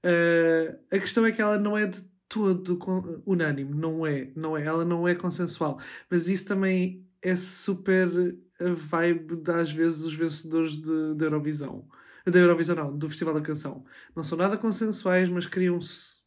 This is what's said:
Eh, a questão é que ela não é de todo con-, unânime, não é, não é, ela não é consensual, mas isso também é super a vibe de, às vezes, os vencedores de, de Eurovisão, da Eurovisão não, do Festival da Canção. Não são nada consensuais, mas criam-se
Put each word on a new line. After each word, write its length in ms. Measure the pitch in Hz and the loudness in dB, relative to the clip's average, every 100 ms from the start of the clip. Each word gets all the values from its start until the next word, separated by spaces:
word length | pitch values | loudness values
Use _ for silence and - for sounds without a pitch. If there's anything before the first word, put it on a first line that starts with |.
Eh, 720 | 180 170 170 170 165 165 160 - _ | 2 4 4 4 4 4 0 -6 _
a 80 | 190 | -2
questão 260 | 196 233 226 | 0 2 2
é 60 | |
que 100 | 226 | 2
ela 160 | 208 208 | 0 2
não 180 | 208 208 | 0 0
é 100 | 208 | -2
de 140 | 180 - _ _ | -4 -14 _ _
todo 480 | 220 196 180 185 175 | 0 2 2 -2 -4
con-, 440 | 185 185 180 160 - | -2 -4 -4 -10 -2
unânime, 480 | 180 156 139 139 | 0 2 -2 -4
não 320 | 147 160 160 160 | -2 -2 -2 -2
é, 240 | 139 131 156 | -2 -6 -8
não 200 | 160 156 | -4 -2
é, 80 | |
ela 200 | 151 165 | -2 0
não 220 | 170 170 175 | 0 2 2
é 80 | 180 | 0
consensual, 640 | 180 180 170 - 156 131 - - - | -2 -2 -4 -2 -2 -4 -12 -18 -2
mas 200 | 180 170 | 0 2
isso 180 | 190 - | -2 0
também 580 | 196 190 185 185 - - _ | 0 2 2 0 -4 -18 _
é 140 | 185 | -2
super 760 | 180 - - - 185 196 185 180 170 180 180 _ _ | 0 0 0 -2 -2 2 4 4 2 0 -2 _ _
a 120 | 175 | -2
vibe 640 | 170 151 165 170 165 156 165 | -2 -2 0 2 0 -2 -6
de, 140 | 156 | -2
às 220 | 170 160 | 0 0
vezes, 320 | 151 165 156 | 2 0 0
os 100 | 160 | -6
vencedores 600 | 151 165 151 160 160 160 151 | -2 -2 -4 -2 -2 0 -4
de, 360 | 156 160 156 151 | -4 -2 -2 0
de 80 | |
Eurovisão, 640 | 156 151 147 147 139 - - - - - | 0 0 -2 -6 -8 -10 -16 -20 -20 -6
da 140 | - 180 | 4 8
Eurovisão 380 | 175 170 165 165 | 8 6 2 0
não, 200 | 143 143 | -2 -4
do 120 | 156 | -6
Festival 260 | - 160 | -4 -2
da 60 | 151 | -2
Canção. 440 | 151 151 143 135 - - - | -2 -6 -8 -10 -18 -20 -14
Não 80 | - | -8
são 160 | 147 165 | -6 0
nada 180 | 190 208 | 0 0
consensuais, 720 | 226 190 220 202 185 180 185 | -2 0 -2 0 2 2 2
mas 160 | 180 165 | 0 -4
criam-se 720 | 185 180 175 - - - - | 0 0 0 -4 -10 -12 -14